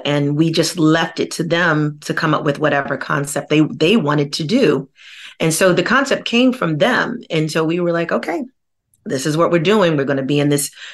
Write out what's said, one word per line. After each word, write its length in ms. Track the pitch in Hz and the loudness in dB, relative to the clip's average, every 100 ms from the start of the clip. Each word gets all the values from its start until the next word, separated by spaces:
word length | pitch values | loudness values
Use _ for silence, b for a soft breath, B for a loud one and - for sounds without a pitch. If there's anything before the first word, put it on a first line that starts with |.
And 320 | 139 143 143 147 | 0 0 0 2
we 140 | 165 | 2
just 260 | 160 160 175 | 2 0 2
left 420 | 156 165 170 - | 2 4 0 -4
it 100 | - | -6
to 120 | - | -4
them 540 | 165 170 175 151 151 147 | -2 0 2 2 0 -4
to 140 | - | -6
come 200 | 151 160 | -2 0
up 100 | 147 | 0
with 140 | 151 143 | 0 0
whatever 380 | 147 143 139 135 | 0 0 -2 -6
concept 520 | - 151 143 143 - | -4 -4 -2 -6 0
they, 120 | 151 | 2
they 360 | 147 - 160 226 | 2 2 2 2
wanted 360 | 147 147 143 | 2 0 -2
to 100 | - | -4
do. 440 | 151 240 202 139 - B B B B - | -2 2 2 0 -4 B B B B -4
And 140 | 165 | -2
so 180 | 160 190 | 2 2
the 100 | 180 | 2
concept 420 | 180 247 269 196 | 2 0 0 -2
came 280 | - 233 254 | 0 2 2
from 260 | 240 175 156 | 2 -2 0
them. 420 | 247 214 165 - - | 0 0 -2 -6 -6
And 200 | 165 156 | -4 -2
so 120 | 165 | 0
we 140 | 160 175 | 0 0
were 140 | 175 | 0
like, 180 | 170 165 | -2 -2
"Okay, 320 | 233 - 339 247 _ _ _ _ _ | -4 -4 -6 -8 _ _ _ _ _
this 220 | - 131 156 | -8 -4 -2
is 100 | 151 | 0
what 140 | 170 | 0
we're 60 | 170 | 2
doing. 360 | 160 214 175 151 | 2 2 2 2
We're 80 | |
gonna 180 | 131 135 | 0 -2
be 180 | 131 147 | 0 0
in 80 | 147 | 2
this, 220 | 143 - B B | 0 -2 B B